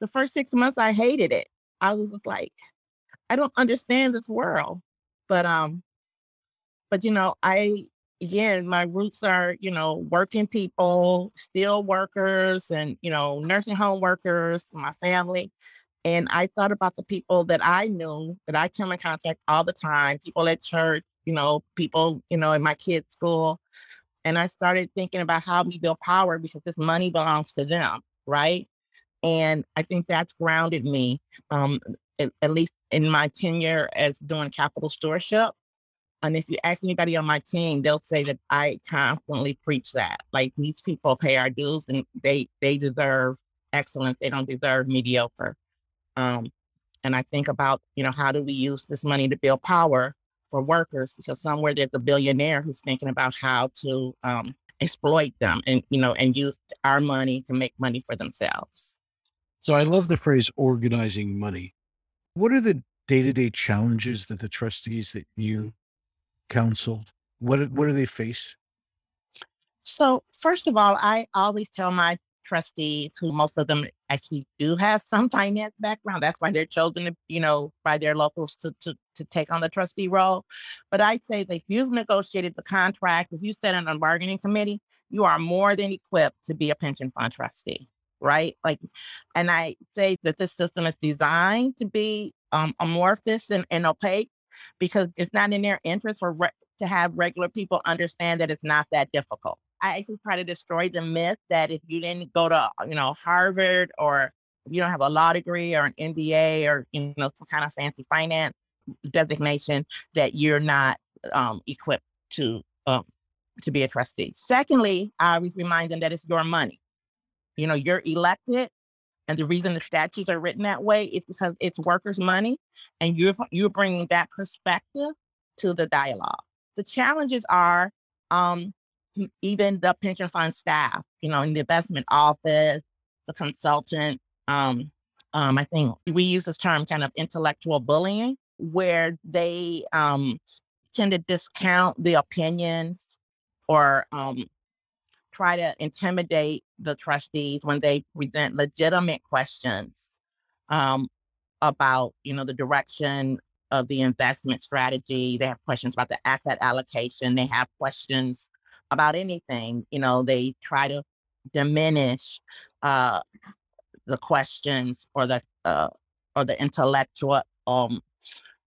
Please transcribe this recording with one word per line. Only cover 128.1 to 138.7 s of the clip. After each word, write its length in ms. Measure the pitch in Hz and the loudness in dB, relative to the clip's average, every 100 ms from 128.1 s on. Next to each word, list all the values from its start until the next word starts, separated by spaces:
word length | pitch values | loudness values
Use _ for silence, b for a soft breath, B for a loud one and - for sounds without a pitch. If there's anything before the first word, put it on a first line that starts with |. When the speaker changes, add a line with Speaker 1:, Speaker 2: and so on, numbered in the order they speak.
| _ - | _ -2
Speaker 1:
um, 420 | 175 175 175 180 - _ _ _ - 196 _ | 2 2 0 -6 -12 _ _ _ -8 -8 _
even 360 | 190 202 202 196 | -2 2 2 2
the 160 | 180 180 | 0 0
pension 260 | 202 185 180 | -2 -4 -4
fund 280 | 180 165 - | -2 -2 -2
staff, 480 | - 156 139 - - _ | 0 2 0 -2 -10 _
you 80 | 151 | -2
know, 140 | 147 | 0
in 100 | 147 | 0
the 60 | 151 | 0
investment 480 | 147 165 170 151 127 | 2 2 0 -4 2
office, 720 | 147 151 151 156 151 156 147 - _ _ _ - | 6 6 4 2 4 4 2 -6 _ _ _ -16
the 60 | |
consultant, 840 | 156 147 - 156 147 - 160 151 131 _ _ - | -8 -6 -2 0 0 0 -2 -2 -4 _ _ -2
um, 420 | 143 135 123 151 - _ _ _ | 0 2 0 -6 -14 _ _ _
um, 260 | 151 143 135 | -2 2 2
I 60 | 147 | 2
think 300 | 165 139 - - | 0 0 0 -2
we 160 | 165 | 2
use 220 | 180 180 175 | 2 2 -2
this 120 | 160 | -4
term 260 | 185 156 151 | 0 0 0
kind 160 | 156 | -2
of 80 | 139 - | -2 -4
intellectual 640 | 160 170 156 147 165 147 | -6 -2 -2 -2 0 -2
bullying, 580 | 127 151 185 208 240 269 _ - | 2 2 2 -2 -2 -6 _ -12
where 600 | 165 | -4